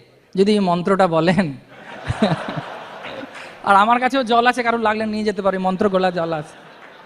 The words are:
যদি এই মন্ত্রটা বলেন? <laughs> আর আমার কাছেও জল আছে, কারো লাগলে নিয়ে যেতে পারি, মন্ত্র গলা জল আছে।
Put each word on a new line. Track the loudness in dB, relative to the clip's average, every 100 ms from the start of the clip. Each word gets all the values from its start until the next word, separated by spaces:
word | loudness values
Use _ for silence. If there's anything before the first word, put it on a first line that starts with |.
| -20 _ _ 0
যদি | 4
এই | 4
মন্ত্রটা | 2 2 2 2 4
বলেন? | 4 2 2 0 -4 -14 -20 -18 -10 -6 0
<laughs> | 0 0 -4 -10 -10 -14 -16 -16 -14 -14 -16 -16 -18 -6
আর | 2 4
আমার | 4 2
কাছেও | 0 -2
জল | 0 2 2
আছে, | 2
কারো | 0 0
লাগলে | 0 0 -2
নিয়ে | -2
যেতে | -2 -2
পারি, | 0 0
মন্ত্র | 0 0 2
গলা | 2 0
জল | 0 -2
আছে। | -4 -8 -16 -20 -20 -20 -20